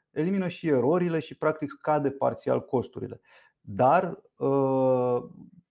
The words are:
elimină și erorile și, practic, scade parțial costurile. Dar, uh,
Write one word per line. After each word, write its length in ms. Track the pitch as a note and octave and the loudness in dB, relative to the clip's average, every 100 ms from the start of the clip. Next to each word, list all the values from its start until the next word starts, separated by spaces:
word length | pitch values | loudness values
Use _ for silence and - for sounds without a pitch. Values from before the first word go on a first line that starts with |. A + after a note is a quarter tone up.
| _ | _
elimină 380 | - E3+ G3 F3+ | -4 -2 0 -2
și 200 | - E3 | -4 0
erorile 500 | C3+ A#2+ F3+ F3 D#3+ | 2 4 2 2 -2
și, 180 | D3+ - | -6 -4
practic, 340 | D#3 D#3 C#3+ | -2 -2 -4
scade 400 | - - D3+ C#3 | -4 0 0 0
parțial 540 | - B2+ A2+ C3 B2+ | 0 -2 -2 -2 -2
costurile. 560 | - B2+ - - G#2 - _ - _ _ | 0 -2 -4 -8 -12 -12 _ -20 _ _
Dar, 580 | - G2+ B2+ E3+ F3+ - - - | -8 2 4 4 2 -6 -16 -6
uh, 880 | C3+ C#3 C3+ C3 C3 B2+ B2 B2 B2 - - - _ | 0 2 2 2 2 2 2 -2 -4 -16 -20 -20 _